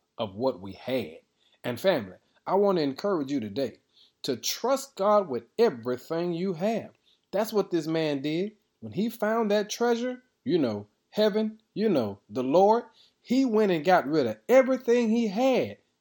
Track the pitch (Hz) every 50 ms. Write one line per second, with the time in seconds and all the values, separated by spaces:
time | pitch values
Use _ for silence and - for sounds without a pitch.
0 | _ _ _ - 117 101 92 101 123 131 120 87 95 98 95 - - - 127 131
1 | 104 78 80 - - _ _ _ _ _ _ _ - 127 120 117 - 190 180 139
2 | 107 92 87 - _ _ _ _ _ - 170 196 208 202 190 175 151 139 131 -
3 | - 202 196 165 143 131 143 139 110 104 98 120 139 113 - - _ _ _ _
4 | - _ _ _ - - 135 110 - - - - - 233 277 262 - - _ -
5 | 190 208 208 208 196 165 131 117 - - _ - 226 226 147 120 110 123 123 123
6 | - - 160 165 170 175 170 165 180 196 180 156 180 214 233 196 120 104 - _
7 | _ _ _ _ _ _ - 269 220 214 220 208 185 - - 170 156 156 160 165
8 | 160 151 143 139 135 151 160 165 190 214 214 _ _ _ _ _ - 110 104 156
9 | 214 233 220 - 214 208 220 233 233 208 202 214 202 208 - - 233 240 233 226
10 | 240 254 247 247 - _ _ _ _ - 165 180 143 117 107 104 104 - _ _
11 | _ _ - - 214 214 196 214 220 214 220 - _ _ _ 175 208 226 185 139
12 | 113 104 98 - _ _ 107 131 123 131 143 175 196 208 220 240 233 - - _
13 | _ _ _ _ _ - 240 262 269 254 214 214 220 202 180 160 147 180 185 165
14 | 123 131 156 156 135 113 107 - _ - 233 262 262 247 262 254 - - 233 247
15 | 240 220 220 233 233 214 180 208 254 269 254 214 135 104 98 - _ _ _ _